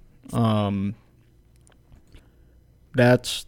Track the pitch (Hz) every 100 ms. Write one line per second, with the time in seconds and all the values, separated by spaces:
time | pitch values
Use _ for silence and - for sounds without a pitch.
0 | - - - 120 113 107 104 101 101 107
1 | _ _ _ _ _ _ - - _ -
2 | - - - _ - - _ _ _ 123
3 | 123 123 - -